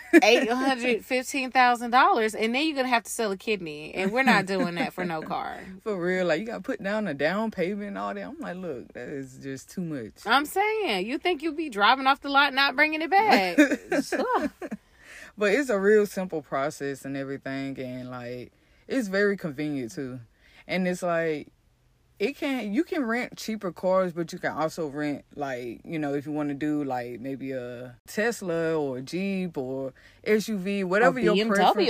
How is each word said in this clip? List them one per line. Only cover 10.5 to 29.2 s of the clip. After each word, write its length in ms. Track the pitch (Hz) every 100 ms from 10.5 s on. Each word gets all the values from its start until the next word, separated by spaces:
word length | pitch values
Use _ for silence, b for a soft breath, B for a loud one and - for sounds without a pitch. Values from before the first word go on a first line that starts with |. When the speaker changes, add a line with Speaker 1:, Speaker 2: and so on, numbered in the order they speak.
| 370 415 440 359 190 208
Speaker 2:
you 120 | 285
think 220 | 359 311
you'll 120 | 320
be 140 | 294 311
driving 360 | 202 208 262 262
off 120 | 269
the 80 | 277
lot, 240 | 277 285
not 220 | 262 277
bringing 260 | 262 302 311
it 100 | 320
back. 480 | 381 427 269 185 175
Speaker 1:
<laughs> 340 | 277 - -
Speaker 2:
Ugh. 580 | - - - 480 466 302 - 349 220 B B B B B -
Speaker 1:
But 160 | 208
it's 180 | 240 269
a 80 | 202
real 260 | 196 214 208
simple 360 | 196 185 160
process 600 | 139 143 143 - 139 135
and 120 | 135 139
everything, 640 | 135 139 139 135 135 135
and, 320 | 127 127 127
like, 420 | 123 120 123 - _ b b b
it's 200 | 269 202
very 280 | 190 208 196
convenient, 560 | 165 131 151 143 113
too. 260 | - 131 127 113 b b b b
And 220 | 180 185
it's 140 | 180
like, 460 | 175 165 165 151 - _ _ _ _ _ _ -
it 180 | 208 277
can, 380 | 294 262 208
you 80 | 214
can 220 | 349 359
rent 320 | 233 233 240 -
cheaper 340 | - 220 185
cars, 420 | - 185 185 185
but 200 | 165 165
you 80 | 180
can 100 | 143
also 380 | 113 156 - 156
rent, 360 | 139 147 139 - -
like, 440 | 139 123 123 -
you 160 | - 160
know, 140 | 147
if 120 | 143 139
you 60 |
wanna 220 | 151 147
do, 280 | 139 151 151
like, 380 | 139 127 120 120
maybe 320 | 135 135 135
a 420 | 131 123 120 127 120 -
Tesla 680 | - 226 220 190 165 165 160
or 220 | 143 127
a 40 |
Jeep 540 | 135 170